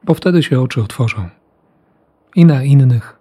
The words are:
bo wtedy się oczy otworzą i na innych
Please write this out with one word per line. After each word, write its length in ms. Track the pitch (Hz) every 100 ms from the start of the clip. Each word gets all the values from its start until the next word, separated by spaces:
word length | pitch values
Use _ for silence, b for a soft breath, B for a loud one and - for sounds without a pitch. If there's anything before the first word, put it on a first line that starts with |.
bo 100 | -
wtedy 280 | 160 185 175
się 180 | 143 131
oczy 220 | 127 -
otworzą 460 | 104 - 117 - 87 _ _ _ _ _ _ _ _ _ _
i 100 | -
na 180 | 170 139
innych 560 | 139 139 131 120 - _